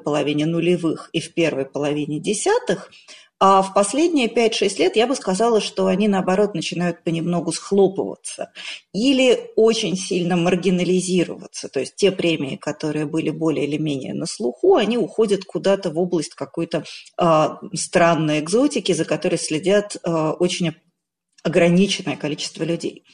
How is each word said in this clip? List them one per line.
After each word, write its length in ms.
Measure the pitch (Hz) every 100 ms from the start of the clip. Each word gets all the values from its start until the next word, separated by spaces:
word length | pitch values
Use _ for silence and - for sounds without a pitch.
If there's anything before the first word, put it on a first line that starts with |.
половине 440 | - 147 143 151 156
нулевых 640 | 170 165 175 165 131 -
и 80 | 165
в 120 | -
первой 300 | - 160 135
половине 560 | 135 143 143 147 147 147
десятых, 720 | 180 208 370 440 - 175 - - - - _ _
а 220 | 190 196
в 120 | 190
последние 540 | 190 202 269 349 311 233
пять-шесть 500 | 240 226 - 202 -
лет 200 | 339 214
я 100 | 240
бы 80 | 269
сказала, 460 | - 185 233 220
что 260 | 202 - 190
они, 220 | 185 214
наоборот, 440 | 196 180 185 208
начинают 480 | 180 151 175 175 170 -
понемногу 480 | 165 160 175 160
схлопываться 1000 | 156 - 202 190 190 98 - - - - - - - _
или 600 | 185 254 254 262 - - -
очень 400 | 220 220 196 185
сильно 400 | - 185 175 180
маргинализироваться. 1300 | 170 185 165 180 175 185 175 180 156 - - - 147
То 100 | 135
есть 160 | 127 -
те 160 | 196
премии, 460 | 190 175 156 143 -
которые 480 | - 147 151 151 151
были 240 | 165 156
более 360 | 156 160 139 143
или 120 | 147
менее 360 | 156 139 110
на 120 | 139 156
слуху, 500 | - 240 - 359 370
они 220 | 202 240
уходят 480 | 160 - 220 196 -
куда-то 460 | 175 190 196 190
в 60 | 156
область 360 | 180 175 151
какой-то, 500 | - 180 - 165 160 139 - - -
а, 420 | 175 156 151 - -
странной 680 | 170 - 180 170 160 156 151
экзотики, 500 | 156 214 294 247 196
за 140 | 160 160
которой 320 | 156 185 165
следят, 580 | - 156 151 208 208 -
а, 300 | 175 165 156
очень 400 | 151 180 - 170 156 _ _ _ _ _ _
ограниченное 760 | - 147 170 175 196 190 185 131
количество 460 | 151 160 - -
людей. 400 | 160 165 - - _